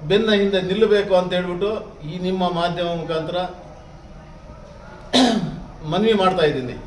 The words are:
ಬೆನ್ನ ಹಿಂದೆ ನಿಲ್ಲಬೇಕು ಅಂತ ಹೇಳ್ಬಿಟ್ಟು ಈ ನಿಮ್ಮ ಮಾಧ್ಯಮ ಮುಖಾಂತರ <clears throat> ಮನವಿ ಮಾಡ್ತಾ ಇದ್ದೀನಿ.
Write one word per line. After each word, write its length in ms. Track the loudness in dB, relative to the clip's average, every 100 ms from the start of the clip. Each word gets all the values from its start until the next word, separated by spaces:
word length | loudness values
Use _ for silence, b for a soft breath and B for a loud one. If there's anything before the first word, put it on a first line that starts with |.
| 2
ಬೆನ್ನ 200 | 2 4 4
ಹಿಂದೆ 200 | 4 2 0
ನಿಲ್ಲಬೇಕು 440 | 2 4 4 4 2
ಅಂತ 120 | 2 -2
ಹೇಳ್ಬಿಟ್ಟು 320 | -2 -2 -2 -4 -8 -14 -12
ಈ 40 | -6 -2
ನಿಮ್ಮ 140 | 0 0 0
ಮಾಧ್ಯಮ 280 | -2 0 -2 -2
ಮುಖಾಂತರ 360 | -2 -4 -2 -4 -4 -8 -18 -20 -20 -20 -20 -20 -18 -20 -18 -20 -18 -18 -18 -18 0
<clears throat> 760 | 4 4 2 -2 -8 -12 -12 -4
ಮನವಿ 240 | 2 4 4
ಮಾಡ್ತಾ 240 | 4 4 2
ಇದ್ದೀನಿ. 260 | 2 -6 -10